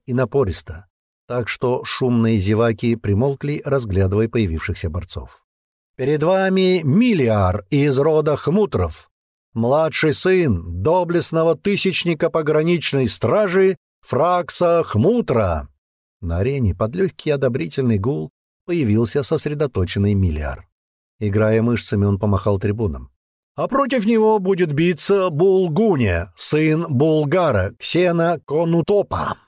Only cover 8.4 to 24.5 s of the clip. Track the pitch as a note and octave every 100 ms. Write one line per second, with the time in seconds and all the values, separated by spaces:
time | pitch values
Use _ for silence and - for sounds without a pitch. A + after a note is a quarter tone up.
8.4 | - G3 G3+ G#2 E2+ - - _ _ _
9.4 | _ A2+ A#2 D3 D#3+ - D#3 - F#3 F#3
10.4 | D#3+ F2+ E2+ E2+ B2+ F3+ E3+ E3+ - D#3+
11.4 | E3 D#3 G3+ G3+ F#3+ - E3+ D#3 D#3+ D#3+
12.4 | D3+ D3+ E3 E3+ - C3+ B2 - A#2 F#3+
13.4 | G3+ F#3 F#3+ F#3 _ _ - B2 E3 F3+
14.4 | F3 - F3 E3+ D#3 G#2 D#3 A#3+ - A#2
15.4 | F#2+ D#2+ C#2 _ _ _ _ _ E2+ E2+
16.4 | A#2 C#3 G#2+ F#2 A2 E3+ F#3+ - D3+ C#3+
17.4 | C3+ B2 E3 - B2+ G#2 A2+ D#3 D#3 _
18.4 | _ _ - F3 A#2 G#2+ A#2 C#3+ C3 D#3
19.4 | D3 D3 D3 G2+ F2+ G2+ G2+ G2+ F#2 D2+
20.4 | C#2+ C2+ - _ _ _ _ - G#2 G#2+
21.4 | G#2+ A2+ A#2 A#2 - G#2 G2+ G2 G#2+ G2
22.4 | G#2 G2 G2+ G#2 G#2 C2+ C2 _ _ _
23.4 | _ - E3+ C4+ C4+ C4 G3+ A3+ G#3+ A3
24.4 | F#3